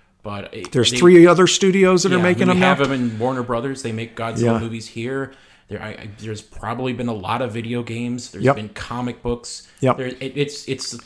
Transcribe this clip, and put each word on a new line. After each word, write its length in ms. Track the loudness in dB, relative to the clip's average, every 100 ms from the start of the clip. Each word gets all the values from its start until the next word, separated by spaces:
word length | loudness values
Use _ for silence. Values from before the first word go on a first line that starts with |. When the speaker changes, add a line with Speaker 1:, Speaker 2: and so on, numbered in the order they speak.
| _ _
Speaker 1:
but 300 | -12 -12 -12
it, 180 | -14 -4
Speaker 2:
There's 200 | 0 2
Speaker 1:
they 60 | 6
Speaker 2:
three 280 | 8 10 10
other 200 | 8 4
studios 560 | 4 2 4 4 4
that 80 | 2
are 60 | 2
Speaker 1:
Yeah, 60 |
Speaker 2:
making 240 | 2 2 2
Speaker 1:
we 60 | 4
Speaker 2:
them 20 |
Speaker 1:
have 160 | 4 2
Speaker 2:
now. 60 | 0
Speaker 1:
them 80 |
in 260 | 0 -2 -2
Warner 240 | -2 -2
Brothers. 400 | -4 -4 -6 -8
They 80 | -8
make 240 | -8 -10 -8
Godzilla 260 | -6 0 2 2
Speaker 2:
Yeah. 40 |
Speaker 1:
movies 280 | -2 -8 -12
here. 460 | -10 -6 -6 -8 -14 _ _ -14
There, 120 | -12
I, 80 | -12
I, 180 | -14 -16 -14
there's 220 | -12 -12
probably 500 | -12 -12 -8 -6 -6
been 160 | -4 -6
a 60 |
lot 280 | -6 -6 -4
of 120 | -4
video 280 | -6 -6 -6
games. 480 | -6 -8 -6 -8 -10
There's 120 | -2
Speaker 2:
Yep. 120 | 0 0
Speaker 1:
been 120 | -4
comic 520 | -12 -10 -8 -8 -6
books. 440 | -8 -8 -10 -18 -16 -2
Speaker 2:
Yep. 160 | 0 0
Speaker 1:
There, 100 | -4
it, 100 | -8 -8 -6
it's, 320 | -6 -6 -8
it's, 300 | -8 -8 -12